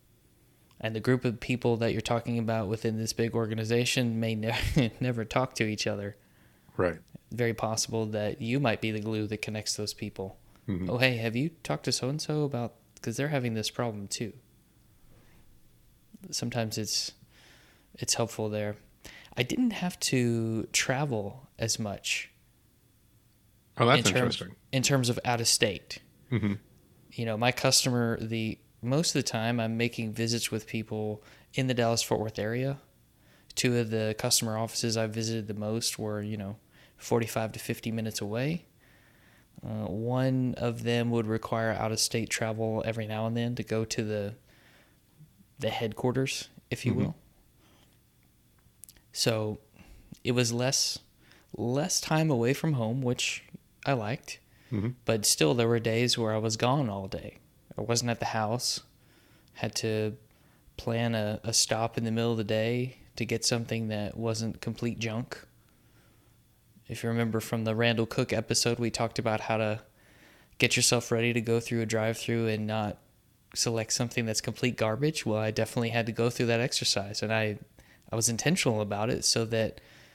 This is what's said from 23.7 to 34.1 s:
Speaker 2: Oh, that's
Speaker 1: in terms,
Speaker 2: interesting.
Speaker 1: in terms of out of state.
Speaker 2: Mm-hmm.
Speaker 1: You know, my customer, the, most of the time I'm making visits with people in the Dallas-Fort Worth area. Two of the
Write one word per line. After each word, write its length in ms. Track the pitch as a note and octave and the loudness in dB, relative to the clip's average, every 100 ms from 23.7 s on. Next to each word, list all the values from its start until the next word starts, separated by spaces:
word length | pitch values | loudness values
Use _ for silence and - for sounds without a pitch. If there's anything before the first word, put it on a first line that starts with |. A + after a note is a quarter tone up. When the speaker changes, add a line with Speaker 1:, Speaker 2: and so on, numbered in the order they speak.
| - | 4
Speaker 2:
Oh, 80 | A#2+ | 6
that's 120 | C3 | 8
Speaker 1:
in 40 | A#2 | 6
terms, 20 | F#2+ B2 | 4 2
Speaker 2:
interesting. 220 | - - - - | 0 -8 -14 -4
Speaker 1:
in 100 | C#3 | 0
terms 260 | A#2+ C#3 B2 | 4 4 2
of 100 | A#2+ | 0
out 160 | B2 A#2+ | 0 2
of 60 | A#2 | 2
state. 520 | - A2 F2+ - - - - - | 2 2 -2 -8 -16 -16 -20 -4
Speaker 2:
Mm-hmm. 240 | A#2+ G#2 G2+ - - _ - - | 0 0 -2 -8 -20 _ -20 -14
Speaker 1:
You 120 | - | -6
know, 120 | A2+ G#2+ | -4 0
my 120 | B2 | 0
customer, 640 | B2 C3+ C3 C3+ B2 A#2 A#2 | 2 4 6 4 2 2 0
the, 380 | A2 A2+ A2 - _ _ | -2 -2 -2 -4 _ _
most 280 | A#2+ C#3 E3+ | 0 2 2
of 120 | D3 | 2
the 60 | B2 | 0
time 300 | A#2 A2+ A#2+ | 0 0 0
I'm 180 | A2+ A2+ | 0 0
making 360 | A#2 A#2 A2 | 0 0 -4
visits 380 | G#2+ A2+ A#2 - | -2 0 0 0
with 160 | A2+ - | -4 -4
people 560 | A2+ A2 G#2+ G#2+ G#2 - - - | -6 -4 -4 -4 -6 -10 -20 -8
in 120 | - C3 | -2 2
the 60 | |
Dallas-Fort 460 | B2 A#2 A#2 - A2+ | 4 4 2 2 0
Worth 180 | G#2+ G#2+ | 0 -4
area. 400 | G#2 A#2+ C3 C#3 - _ _ _ _ - - | -2 -2 -2 -4 -10 _ _ _ _ -20 -10
Two 220 | - B2+ A#2+ | 0 2 2
of 120 | A2+ | 2
the 240 | A2 G#2+ | 0 0